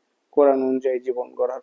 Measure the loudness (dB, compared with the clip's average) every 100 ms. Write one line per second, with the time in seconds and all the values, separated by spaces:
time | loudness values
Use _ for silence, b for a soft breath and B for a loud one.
0 | _ _ _ 2 4 4 0 -2 -2 -4
1 | -4 -6 -8 -6 -6 -6